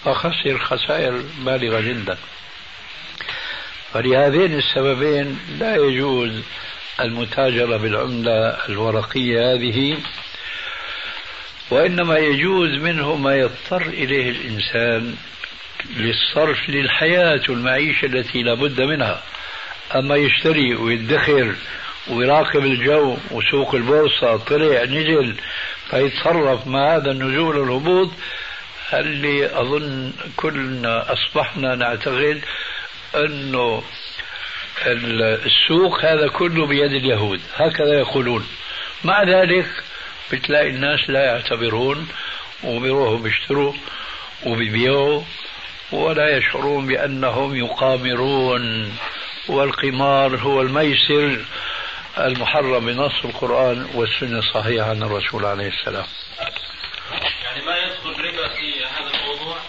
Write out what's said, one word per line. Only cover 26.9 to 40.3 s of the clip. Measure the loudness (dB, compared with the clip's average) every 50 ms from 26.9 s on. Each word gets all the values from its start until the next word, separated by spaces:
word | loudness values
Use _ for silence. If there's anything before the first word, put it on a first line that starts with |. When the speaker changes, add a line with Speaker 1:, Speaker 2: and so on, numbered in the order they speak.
| 4
Speaker 1:
هذا | 4 2 2
النزول | 0 0 0 0 2 2 2 2 2 2
والهبوط، | 2 2 0 0 2 4 6 6 4 2 0 -10 -10 -10 -10 -10 -10 -12 -12 -14 -14 -16 -14 -12 -6 -2 0
اللي | 0 0 0 -2 -2 0 0 2 2 2 2 2 0
أظن | 0 0 0 0 -2 -2 -6 -6 -6 -8 -8 -10 -12 -8 -8
كلنا | -4 -4 -2 -2 -2 -4 -4 -4 -2 -2 0 0 0 0 -2 -2
أصبحنا | -2 -2 -2 0 0 -2 0 -2 -4 -2 -2 0
نعتقد | 0 0 0 0 -2 -2 -2 0 2 2 2 2 0 -4 -8 -8 -8 -8 -8 -10 -10 -10 -12 -14 -16 -16 -4 -2
أنه | 0 0 0 -2 -4 -4 -2 0 0 2 2 0 -2 -4 -8 -14 -14 -14 -12 -12 -12 -12 -12 -10 -12 -10 -10 -10 -10 -12 -10 -8 -2 0
ال-، | 0 0 0 0 -2 0 2 2 2 2 0 2
السوق | 2 4 4 4 4 6 6 4 4 4 2 4
هذا | 4 4 4 4 2
كله | 2 0 0 2 2 0 2
بيد | 2 2 2 2 2
اليهود، | 2 2 2 2 2 2 2 0 -2 -4 -6 -10 -2
هكذا | 2 2 2 2 2 2 4 4 4
يقولون. | 2 2 0 0 2 2 0 -2 -2 -6 -12 -12 -12 -12 -10 -10 -10 -12 -12 -6 0
مع | 2 4 4 6
ذلك | 6 6 6 6 6 4 2 2 0 -6 -10 -10 -12 -14 -14 -14 -14 -14 -14 -8 -6